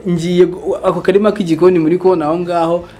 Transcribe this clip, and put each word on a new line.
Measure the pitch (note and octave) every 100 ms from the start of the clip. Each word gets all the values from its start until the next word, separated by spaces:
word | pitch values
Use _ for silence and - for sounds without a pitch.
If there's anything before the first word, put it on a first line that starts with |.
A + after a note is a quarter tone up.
| F#3+
ngiye | E3+ E3+ F3 F3+
gu-, | F3+ - -
ako | F#3 F3
karima | F#3 F#3+ G#3
k'igikoni | G#3 F3 D#3 F3+ F3+
muri | D#3 F3+
kubona | F#3 F3 D3
aho | E3+
ngaho, | F3 E3+ E3 F3 F3 -